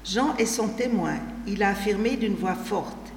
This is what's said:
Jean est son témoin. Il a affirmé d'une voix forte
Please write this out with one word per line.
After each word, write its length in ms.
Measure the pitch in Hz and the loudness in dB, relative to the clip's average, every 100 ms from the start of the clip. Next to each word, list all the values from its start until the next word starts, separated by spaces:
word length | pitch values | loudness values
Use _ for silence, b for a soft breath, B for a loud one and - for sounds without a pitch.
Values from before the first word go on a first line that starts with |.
Jean 320 | - 190 269 254 | -2 2 2 2
est 100 | 226 | 0
son 220 | - 220 | 2 0
témoin. 500 | - 247 226 160 147 - - - | 0 0 2 0 -2 -6 -8 -6
Il 160 | 196 | 2
a 80 | 202 | 2
affirmé 480 | 196 202 202 226 269 | 2 0 2 2 2
d'une 160 | 220 | 0
voix 220 | 196 185 180 | 2 0 -2
forte 420 | - 196 143 - - | 0 -2 -2 -8 -12